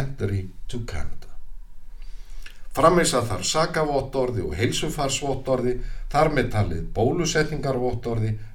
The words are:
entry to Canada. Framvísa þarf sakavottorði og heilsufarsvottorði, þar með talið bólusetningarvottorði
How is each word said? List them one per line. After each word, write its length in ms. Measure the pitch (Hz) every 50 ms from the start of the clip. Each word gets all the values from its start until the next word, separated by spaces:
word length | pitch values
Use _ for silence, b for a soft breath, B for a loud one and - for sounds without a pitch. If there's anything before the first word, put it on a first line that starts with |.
entry 460 | 139 135 - - 101 98 98 95 92 - - - - -
to 120 | - 120 110
Canada. 420 | - - - - - - - - - - - - - - - - - - - B B B B B B B B B B B B B B B B B B
Framvísa 500 | - - 165 165 180 170 160 160 - 123 107
þarf 180 | 107 104 92 -
sakavottorði 1000 | - - 156 165 160 - 160 156 147 143 139 - - - 135 127 123 117 98 85
og 80 | 73 76
heilsufarsvottorði, 1160 | 78 120 107 - - 165 151 - - 143 135 - - 147 139 131 - - 135 131 120 120 123 120 B B B B B B B
þar 220 | - 143 156 156
með 200 | 147 131 117 113 110
talið 320 | 107 95 87 85 82 82 - -
bólusetningarvottorði 1400 | 98 110 147 170 175 156 156 - 160 151 - 156 139 123 139 127 123 123 123 110 113 - 120 117 110 110 107 107 B B B